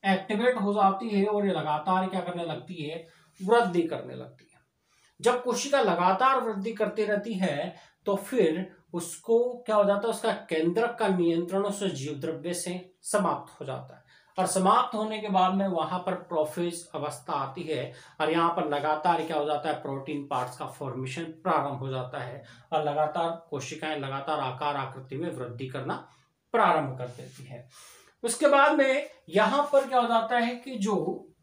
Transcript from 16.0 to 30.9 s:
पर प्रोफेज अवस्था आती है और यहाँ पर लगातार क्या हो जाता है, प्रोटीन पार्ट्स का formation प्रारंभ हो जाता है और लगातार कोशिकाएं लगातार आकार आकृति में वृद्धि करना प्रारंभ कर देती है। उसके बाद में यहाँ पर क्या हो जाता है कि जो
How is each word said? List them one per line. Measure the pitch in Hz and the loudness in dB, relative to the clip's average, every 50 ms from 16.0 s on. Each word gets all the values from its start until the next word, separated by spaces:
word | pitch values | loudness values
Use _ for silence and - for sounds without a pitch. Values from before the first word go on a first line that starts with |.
पर | - 190 180 180 - | -2 -2 -4 -4 -6
प्रोफेज | - 175 160 151 151 - 175 175 175 170 - - - - | -4 0 0 0 0 0 -2 -2 -2 -2 -6 -12 -10 -8
अवस्था | 151 139 147 143 - - - 160 | -6 -6 -6 -6 -8 -8 -4 -4
आती | 139 135 131 - 185 165 | -2 -4 -4 -6 -10 -6
है | 156 156 131 131 135 - - - - - _ | -4 -4 -4 -4 -6 -10 -16 -20 -20 -4 _
और | 156 151 | 0 2
यहाँ | 165 165 165 170 | 4 4 4 4
पर | 175 185 170 151 | 2 0 0 0
लगातार | 143 143 143 156 156 156 - 180 170 160 151 | 0 0 2 0 0 2 4 2 2 2 0
क्या | - 165 | -2 0
हो | 151 147 | 0 0
जाता | 151 151 143 - 160 | 0 0 0 0 -2
है, | 147 147 - | -4 -4 -4
प्रोटीन | 143 139 135 135 - 147 143 139 | -6 -6 -6 -6 -6 -6 -6 -6
पार्ट्स | - 139 123 127 127 - - | -4 -2 -2 -2 -4 -8 -10
का | 151 127 | -10 -10
formation | - - 147 131 123 127 131 131 - 165 165 160 160 - - | -10 -8 -8 -8 -6 -6 -6 -6 -6 -8 -8 -10 -10 -6 -2
प्रारंभ | 185 160 147 139 143 131 127 | 0 0 0 0 -2 -6 -6
हो | 135 135 | -6 -6
जाता | 131 131 127 127 - 143 | -6 -6 -6 -6 -8 -8
है | 127 135 139 - - - - - - _ 165 | -8 -10 -10 -14 -16 -20 -20 -20 -12 _ -2
और | 151 151 | 0 0
लगातार | 147 143 147 151 151 - 175 165 165 165 - - - | 0 0 0 0 0 0 -2 -2 -2 -4 -6 -10 -8
कोशिकाएं | 151 139 135 - 156 151 - 156 156 143 | -8 -8 -8 -8 -10 -8 -6 -6 -4 -4
लगातार | 135 135 135 139 139 - 156 143 | -6 -6 -6 -6 -4 -4 -2 -2
आकार | 135 131 127 - 151 147 143 | -2 -4 -4 -4 -4 -2 -2
आकृति | 139 135 131 - 131 131 - 135 | -2 -4 -6 -8 -14 -14 -10 -8
में | 135 165 175 | -6 -6 -6
वृद्धि | - 127 127 117 113 117 135 131 | -6 -8 -10 -10 -10 -10 -10 -8
करना | 131 139 - 156 220 - - - _ _ _ _ _ _ _ _ - | -8 -8 -6 -6 -6 -8 -8 -18 _ _ _ _ _ _ _ _ 2
प्रारंभ | 233 214 180 170 156 143 135 131 131 | 4 4 6 4 4 0 -2 -6 -8
कर | 123 123 | -10 -10
देती | - - 127 - - - - | -10 -14 -16 -18 -18 -20 -18
है। | - 135 127 - _ _ - - - - - - _ _ _ - | -16 -16 -18 -18 _ _ -20 -20 -20 -20 -20 -20 _ _ _ -6
उसके | 233 233 - 311 285 | -4 -2 4 4 6
बाद | 285 277 277 302 311 285 | 8 8 6 6 6 4
में | 269 262 262 285 302 - - - _ - | 4 4 2 0 -2 -6 -14 -20 _ 0
यहाँ | 156 196 - - 262 285 294 294 - | 4 4 4 6 4 2 2 4 4
पर | 269 262 240 | 4 4 4
क्या | 262 247 | 2 2
हो | 240 226 | 2 4
जाता | 233 226 - - 247 240 | 2 2 2 2 2 2
है | 233 240 247 | 2 0 -2
कि | - - 277 254 208 | -6 -10 -10 -6 -2
जो | 196 220 | 0 0